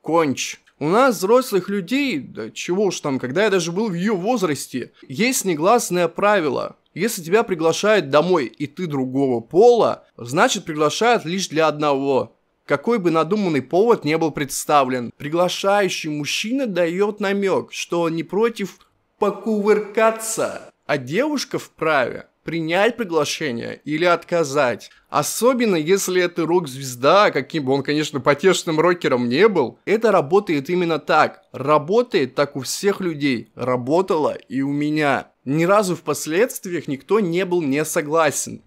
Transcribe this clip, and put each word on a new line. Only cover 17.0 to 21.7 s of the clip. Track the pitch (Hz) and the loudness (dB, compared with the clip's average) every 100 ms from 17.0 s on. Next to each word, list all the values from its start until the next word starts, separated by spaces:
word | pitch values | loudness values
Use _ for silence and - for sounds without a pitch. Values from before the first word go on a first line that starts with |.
| 208 208 | -2 -2
намек, | 196 202 196 143 117 | -2 0 0 -2 -4
что | - - 170 | -12 -4 -2
он | 170 165 | -2 -4
не | |
против | 156 190 233 233 190 - _ _ _ _ | -4 -2 -2 -2 -10 -10 _ _ _ _
покувыркаться, | 208 202 226 214 202 208 208 226 220 220 - - 113 92 - _ - | -2 -2 -4 0 2 2 0 2 2 0 -8 -4 -4 -6 -18 _ -4
а | 147 | -4
девушка | 127 175 302 294 - - | -2 -2 -2 -2 -4 -8
вправе | - | -10